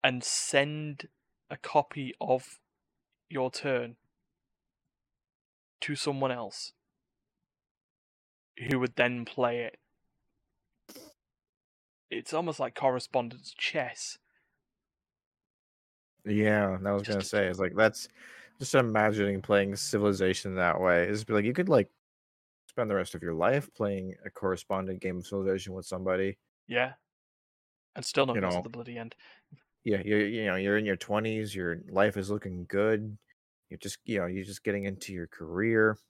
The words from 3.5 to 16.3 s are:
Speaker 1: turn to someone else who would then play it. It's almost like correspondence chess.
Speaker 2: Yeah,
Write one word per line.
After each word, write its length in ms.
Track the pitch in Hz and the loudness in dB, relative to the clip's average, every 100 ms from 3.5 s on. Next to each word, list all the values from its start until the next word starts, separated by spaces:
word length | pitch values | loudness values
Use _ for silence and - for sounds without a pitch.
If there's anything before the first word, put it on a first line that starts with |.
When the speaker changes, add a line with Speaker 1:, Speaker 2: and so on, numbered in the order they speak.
Speaker 1:
turn 460 | - 147 127 120 120 _ _ _ _ _ _ _ _ _ _ _ _ _ _ _ _ _ _ | -4 -2 -2 -4 -12 _ _ _ _ _ _ _ _ _ _ _ _ _ _ _ _ _ _
to 140 | - 143 | -8 -4
someone 360 | 147 135 135 | -2 0 -2
else 420 | 123 104 - - _ _ _ _ _ _ _ _ _ _ _ _ _ _ _ _ _ _ - 117 | -2 -8 -10 -14 _ _ _ _ _ _ _ _ _ _ _ _ _ _ _ _ _ _ -12 -2
who 100 | 135 | 0
would 160 | 127 - | 0 2
then 300 | 123 123 117 | 0 0 -8
play 340 | - 123 120 | -2 0 0
it. 160 | 117 - _ _ _ _ _ _ _ _ _ _ - - - _ _ _ _ _ _ _ _ _ _ | -6 -12 _ _ _ _ _ _ _ _ _ _ -20 -20 -20 _ _ _ _ _ _ _ _ _ _
It's 240 | - - | -10 -4
almost 260 | 156 170 151 | -2 -2 -2
like 140 | 131 | -4
correspondence 800 | - 135 127 - 131 120 123 - - | 2 2 2 -2 -2 -2 -10 -18 -6
chess. 600 | - 160 127 - - - _ _ _ _ _ _ _ _ _ _ _ _ _ _ _ _ _ _ _ _ | -4 -2 -4 -8 -12 -12 _ _ _ _ _ _ _ _ _ _ _ _ _ _ _ _ _ _ _ _
Speaker 2:
Yeah, 500 | 104 | -2